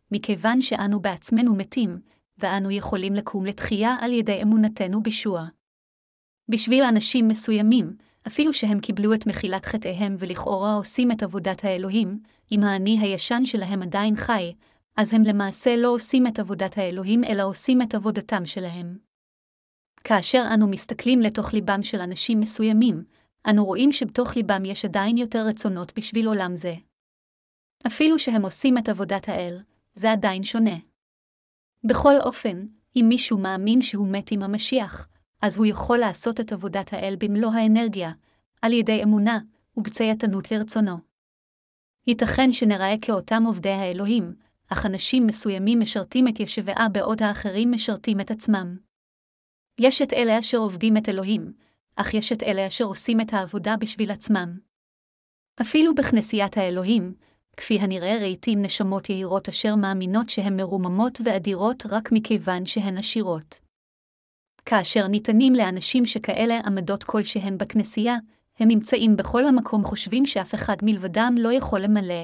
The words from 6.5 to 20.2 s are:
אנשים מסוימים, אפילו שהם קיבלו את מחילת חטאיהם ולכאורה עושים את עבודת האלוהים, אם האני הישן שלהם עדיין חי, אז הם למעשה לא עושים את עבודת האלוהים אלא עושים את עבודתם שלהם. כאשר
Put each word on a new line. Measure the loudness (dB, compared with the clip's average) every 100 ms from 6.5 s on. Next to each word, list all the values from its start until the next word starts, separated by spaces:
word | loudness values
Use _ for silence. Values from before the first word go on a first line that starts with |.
| -2 2 4
אנשים | 4 4 2 2 2
מסוימים, | 2 0 2 4 4 2 -6 _ _ -10
אפילו | -2 0
שהם | 0 0 -2
קיבלו | -2 -2 0
את | 0 -2
מחילת | -4 -4 -6
חטאיהם | -4 -6 -6 -4 -4 -4
ולכאורה | -8 -6 -4 -2 0
עושים | -2 -2 0 0
את | 0
עבודת | -4 -4 -4 -4
האלוהים, | -4 -4 -2 0 0 -4 -14 _ -4
אם | 0
האני | 2 2 2 2
הישן | 2 -2 -2 0
שלהם | 0 -2 -4 -4
עדיין | -4 -2 0 0
חי, | 0 -2 -2 -10 _ _ _ -2
אז | 2
הם | 4
למעשה | 6 4 0 0 2 2
לא | 2
עושים | 0 0 2 2
את | 0
עבודת | -6 -4 -4 -4
האלוהים | -4 -4 0 2
אלא | 2 0
עושים | -2 -2 2 2
את | 2
עבודתם | -2 -2 -4 -4 -4 -4
שלהם. | -8 -8 -8 -10 -14 _ _ _ _ _ _ _ _ _ _
כאשר | 0 0